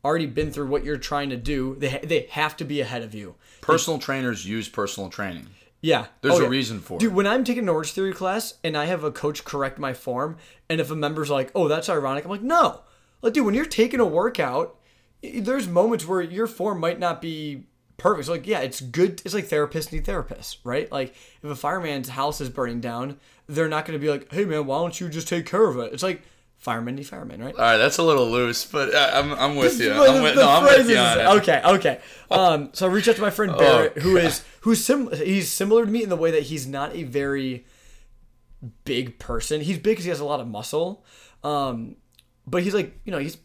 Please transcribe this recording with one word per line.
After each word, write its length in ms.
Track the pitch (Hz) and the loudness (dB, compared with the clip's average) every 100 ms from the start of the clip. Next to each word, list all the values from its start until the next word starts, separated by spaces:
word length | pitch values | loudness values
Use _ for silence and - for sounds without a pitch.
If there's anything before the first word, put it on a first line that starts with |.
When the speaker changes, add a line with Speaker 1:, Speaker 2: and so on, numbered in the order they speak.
Speaker 1:
already 240 | 139 165 151 | 0 -2 -2
been 240 | 120 156 | -4 -4
through 160 | 143 139 | -4 -4
what 160 | 143 139 | -4 -2
you're 120 | 147 | -6
trying 320 | - 147 143 | -4 -4 -4
to 40 | 123 | -6
do, 380 | 117 143 131 135 | -4 -4 -4 -4
they 100 | 139 | -4
ha-, 100 | 135 | -4
they 240 | 151 160 - | -2 -4 -2
have 260 | 151 151 - | -4 -4 -4
to 60 | |
be 160 | 147 143 | -8 -6
ahead 220 | 117 120 | -4 -6
of 140 | 113 104 | -10 -14
you. 180 | 98 - _ _ | -16 -20 _ _
Speaker 2:
Personal 360 | - 160 165 151 | 0 2 2 -4
trainers 460 | - 135 127 104 92 | -4 -4 -4 -6 -6
use 240 | 113 104 | -6 -6
personal 400 | - 101 - 95 | -6 -6 -6 -10
training. 380 | - 101 85 - - _ _ | -8 -10 -10 -16 -20 _ _
Speaker 1:
Yeah. 240 | 156 143 - _ | -2 -2 -2 _
Speaker 2:
There's 140 | 139 170 | 2 4
Speaker 1:
Oh, 60 | |
Speaker 2:
a 20 | |
Speaker 1:
yeah. 60 | 131 | 4
Speaker 2:
reason 300 | 131 117 110 | 0 -2 -6
for 200 | - 90 | -10 -2
Speaker 1:
Dude, 120 | 220 | 0
Speaker 2:
it. 40 | 190 | 2
Speaker 1:
when 100 | 196 | 2
I'm 180 | 247 | 0
taking 200 | 247 240 | 0 -2
an 60 | 202 | 0
Orange 220 | 160 151 | -2 -4
Theory 200 | - 190 | -4 -4
class 400 | 180 185 208 226 - | -2 -4 -4 -6 -8
and 140 | 165 151 | -6 -4
I 80 | 147 | -2
have 180 | 180 | -2
a 80 | 151 | -4
coach 320 | 147 147 151 | -4 -6 -6
correct 360 | - 143 135 - | -8 -6 -6 -4
my 140 | 139 | -8
form, 440 | 127 - 123 151 165 - _ _ | -8 -6 -4 -6 -8 -18 _ _
and 100 | 160 | -4
if 120 | 160 | -2
a 40 | 156 | -2
member's 360 | 147 156 143 | -4 -4 -2
like, 200 | 139 131 202 | -2 0 0
"Oh, 120 | 160 | 2
that's 220 | 156 - | 0 0
ironic," 340 | 165 135 139 | -2 0 -4
I'm 60 | 165 | -6
like, 140 | 202 | -8
"No." 380 | 240 339 302 - _ _ _ _ | 0 4 2 0 _ _ _ _
Like, 100 | - | 0
dude, 140 | 233 214 | 2 2
when 80 | 165 | 2
you're 100 | 320 | -2
taking 340 | - 240 254 | 2 2 4
a 60 | 196 | 2
workout, 720 | 156 220 233 139 127 - - _ _ _ _ | 2 0 0 -2 -2 -4 -8 _ _ _ _
y-, 160 | - 233 | -10 -6
there's 260 | 202 269 190 | -2 -2 0
moments 380 | 175 214 233 160 | 2 2 0 -2
where 160 | 185 | -4
your 240 | 170 180 226 | -2 -4 -4
form 340 | - 196 185 | -2 -4 -2
might 200 | 165 175 | -2 -2
not 200 | 175 160 | -4 -4
be 460 | 165 156 151 139 - _ _ - | -8 -8 -8 -10 -16 _ _ 0
perfect. 300 | 202 185 135 | 0 0 -2
So, 60 | |
like, 120 | 170 175 | -6 -2
yeah, 140 | 196 | -4
it's 220 | 131 - | -4 -8
good. 420 | 127 147 185 170 185 | -8 0 0 0 -6
It's 80 | |
like 120 | 170 - | -6 -2
therapists 460 | 151 147 160 156 | -2 -2 -4 -6
need 140 | 156 - | -6 -4
therapists, 520 | 190 131 - - - | -6 -8 -12 -14 -14
right? 280 | 120 127 170 | -6 -4 -4
Like, 240 | 139 131 - - _ | -6 -8 -10 -20 _
if 80 | 147 | -12
a 60 | 143 | -6
fireman's 540 | 147 185 165 143 131 | -4 -4 -4 -6 -8
house 320 | 127 143 151 | -4 -4 -4
is 80 | 135 | -8
burning 300 | 120 123 120 | -6 -6 -4
down, 380 | 120 120 131 143 _ _ - | -8 -8 -8 -12 _ _ -8
they're 220 | 147 160 | -4 -2
not 160 | 151 151 | -2 -6
gonna 140 | 156 | -4
be 100 | 151 | -2
like, 220 | 139 - | -4 -4
"Hey, 120 | 160 202 | -4 -2
man, 200 | 151 139 | -2 -2
why 120 | 139 | -2
don't 200 | 170 - | -2 -4
you 80 | 180 | -8
just 180 | 156 165 | -8 -4
take 180 | 170 165 | -4 -2
care 200 | 190 220 | 2 2
of 100 | 123 | 2
it?" 140 | 117 | -6
It's 100 | 135 | -4
like, 200 | 185 175 _ _ _ _ | -4 -4 _ _ _ _
firemen 380 | - 113 120 135 | -6 -4 -4 -8
need 80 | 143 | -12
firemen, 360 | - - 92 | -14 -14 -12
right? 100 | 123 | -10
Speaker 2:
All 80 | - | 2
right, 160 | 117 113 | 4 6
that's 220 | 131 - | 4 4
a 40 | |
little 220 | 165 143 120 | 4 4 4
loose, 380 | 120 120 117 - | 2 0 -2 -4
but 280 | 151 135 147 | -4 2 2
I, 240 | 139 135 | 4 2
I'm, 140 | 143 | 0
I'm 220 | 143 139 143 | 0 0 4
with 220 | 123 120 | 2 4
Speaker 1:
This 40 | - | 0
Speaker 2:
you. 60 | |
Speaker 1:
is 40 | - | 8
what 100 | 269 | 8
Speaker 2:
I'm 60 | 269 | 8
Speaker 1:
the, 60 | |
Speaker 2:
with, 120 | - 277 | 4 6
Speaker 1:
the 60 | |
Speaker 2:
no, 80 | - | 8
I'm 140 | 143 | 8
with 100 | 285 | 10
Speaker 1:
phrase 140 | 269 240 | 8 8
Speaker 2:
you 40 | 220 | 6
Speaker 1:
is. 40 | |
Speaker 2:
on 200 | 120 117 | 6 6
it. 220 | 160 208 | 6 6
Speaker 1:
Okay, 200 | 202 143 | 6 4
okay. 360 | 170 190 151 127 - - - | 6 4 4 -2 -10 -20 -2
Um, 380 | 190 185 156 - | 4 4 4 -2
so 140 | - 185 | -2 0
I 40 | |
reached 160 | 196 226 | 2 4
out 100 | 220 | 2
to 40 | |
my 80 | 208 | 0
friend 220 | - 208 | 0 -2
Speaker 2:
Oh, 60 | 160 | 4
Speaker 1:
Barrett, 380 | 156 - 156 - | 6 6 4 0
who 160 | 160 185 | 2 4
Speaker 2:
God. 80 | 165 | 4
Speaker 1:
is, 180 | - - - | -2 -10 -4
who's 220 | 226 226 | 2 2
sim-, 280 | - 285 254 | 4 2 2
he's 380 | - 156 196 175 | -4 0 0 0
similar 340 | - 196 226 226 | -2 2 4 4
to 60 | |
me 100 | 226 | 0
in 80 | 214 | -2
the 60 | 170 | 0
way 160 | 165 | 2
that 120 | 160 | 0
he's 220 | 135 151 127 | -2 -8 -6
not 300 | 139 147 170 | -6 -6 -6
a 80 | |
very 640 | 143 135 139 139 131 123 _ _ - - - - _ _ _ - 120 - | -6 -4 -2 -2 -4 -8 _ _ -20 -20 -20 -20 _ _ _ -18 -18 -16
big 360 | - 123 123 - | -6 -4 -4 -10
person. 420 | - 117 - 151 | -6 -4 -2 -2
He's 160 | 151 175 | -2 -2
big 200 | 208 220 | 0 0
'cause 80 | 175 | -2
he 40 | |
has 100 | 156 | -4
a 60 | 147 | -2
lot 140 | 147 | -4
of 80 | 120 | -6
muscle, 580 | 107 113 151 175 202 _ - - _ | -10 -4 -4 -4 -6 _ -20 -20 _
um, 540 | 147 147 135 117 117 - _ _ _ _ - | -4 -2 -2 -4 -10 -16 _ _ _ _ -4
but 160 | 175 | -2
he's, 100 | 180 | 0
like, 260 | 202 180 - - | -2 -4 -8 -8
you 60 | |
know, 80 | 165 | -6
he's 180 | 143 - | -6 -10